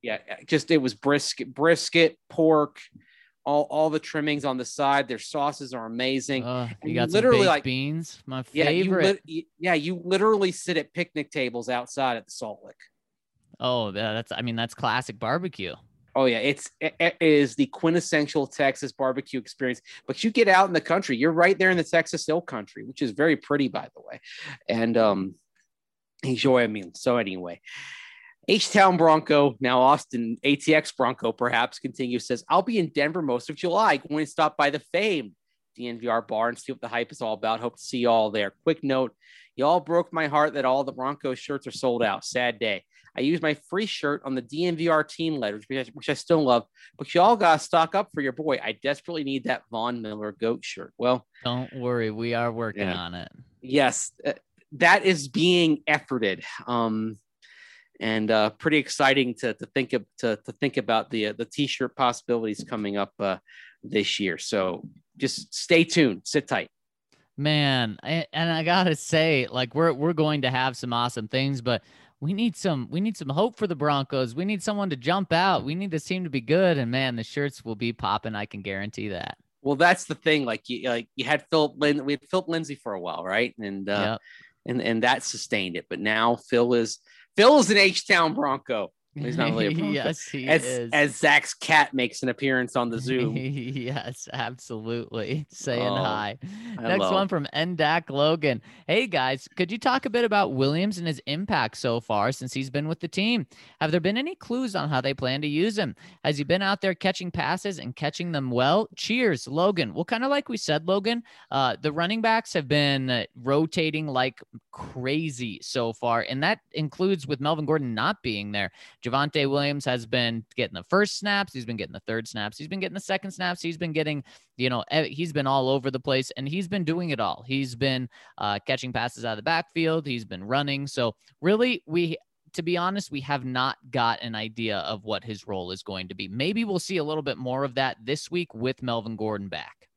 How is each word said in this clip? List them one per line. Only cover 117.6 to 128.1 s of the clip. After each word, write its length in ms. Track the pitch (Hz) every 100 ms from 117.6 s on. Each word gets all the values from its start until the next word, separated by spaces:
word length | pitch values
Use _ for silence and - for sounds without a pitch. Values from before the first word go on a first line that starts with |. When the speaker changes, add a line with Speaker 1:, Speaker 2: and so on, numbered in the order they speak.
| 147
Speaker 2:
Gordon 280 | 156 131
not 260 | 110 143 208
being 280 | 127 104 104
there. 220 | 104 95 - - _
Javonte 460 | 123 135 147 156 139
Williams 340 | 143 143 143
has 220 | 135 123 113
been 400 | 123 117 117 - -
getting 160 | 110
the 100 | 87
first 340 | - 185 208 -
snaps, 340 | 208 202 196
he's 140 | 131 117
been 100 | 113
getting 160 | 90
the 80 | -
third 260 | - 113 113
snaps, 300 | 110 104 -
he's 120 | 151
been 120 | 190
getting 140 | 185
the 60 | 190
second 320 | - 190 196
snaps, 280 | 185 180 180
he's 160 | 170 160
been 160 | 170
getting, 320 | 156 156 147 - - _ -
you 140 | 127
know, 120 | 123 -
e-, 200 | 156 151
he's 200 | 139 170
been 160 | 147 135
all 220 | 135 131
over 220 | 135 131
the 100 | 131
place, 300 | 143 131 131 -
and 100 | 135
he's 200 | 175 175
been 160 | 196
doing 260 | 156 170 170
it 100 | 127
all. 240 | 101 - 120
He's 280 | 135 131
been, 340 | 120 135 131 123